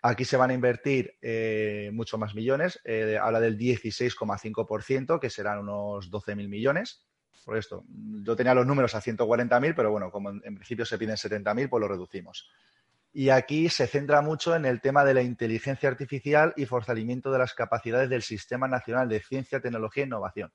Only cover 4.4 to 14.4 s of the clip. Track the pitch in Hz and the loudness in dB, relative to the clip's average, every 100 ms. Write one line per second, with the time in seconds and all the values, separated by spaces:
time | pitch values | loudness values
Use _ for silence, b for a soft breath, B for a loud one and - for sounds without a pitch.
4.4 | 110 110 107 104 - 135 135 165 120 - | -6 -4 -4 -4 -2 -2 0 -2 -2 -4
5.4 | 104 104 101 104 104 101 90 104 - 101 | -4 -4 -6 -6 -6 -8 -8 -10 -6 -8
6.4 | 101 101 131 160 240 - _ _ _ _ | -8 -2 0 0 -4 -12 _ _ _ _
7.4 | - 110 - 92 - - 107 107 101 113 | -6 -6 -6 -12 -16 -14 -12 -8 -2 2
8.4 | 123 127 127 143 120 110 120 110 113 117 | 6 6 6 4 2 0 -4 0 2 2
9.4 | 120 123 147 160 110 104 92 101 101 101 | 4 4 4 2 2 0 -2 -8 -8 -10
10.4 | 104 98 - 113 117 107 110 107 101 104 | -12 -14 -10 -6 -4 -4 -4 -4 -4 -4
11.4 | 104 113 135 120 104 95 90 95 90 - | -2 -2 0 0 0 -4 -8 -12 -14 -18
12.4 | - b b b b b _ 151 135 131 | -20 b b b b b _ 0 6 6
13.4 | - 151 165 - 123 143 143 147 151 156 | 4 0 2 2 0 0 4 4 4 0